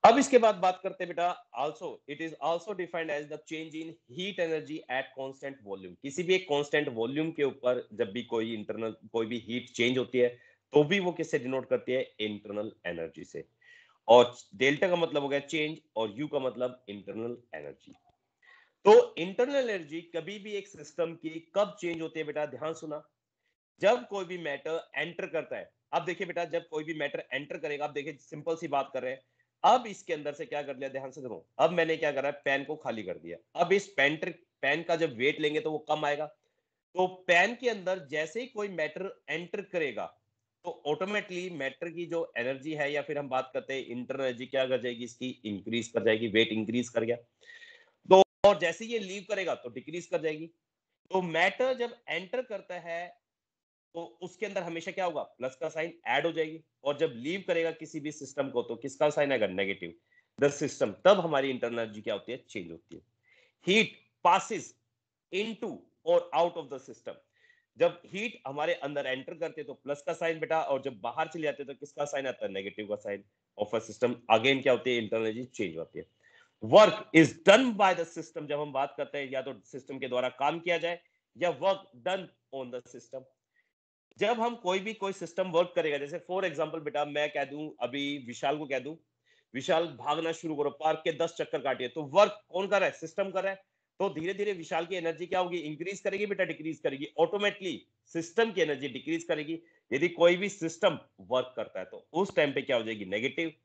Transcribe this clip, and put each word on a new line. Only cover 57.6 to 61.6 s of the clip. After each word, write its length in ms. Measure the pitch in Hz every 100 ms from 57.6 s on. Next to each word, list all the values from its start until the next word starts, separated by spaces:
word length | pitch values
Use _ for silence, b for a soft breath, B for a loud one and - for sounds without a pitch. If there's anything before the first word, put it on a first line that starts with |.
| 165
किसी 300 | 160 156 156
भी 120 | 147
सिस्टम 380 | 147 139 - 139
को 120 | 120
तो 140 | 117 117
किसका 340 | 139 - 151
साइन 220 | 147 143
आएगा? 140 | 131 104
नेगेटिव। 480 | 92 98 95 85 - b b b -
The 100 | 139
system, 380 | 143 151 - - -
तब 160 | 185 202
हमारी 300 | 170 143 135
इंटरनल 280 | 123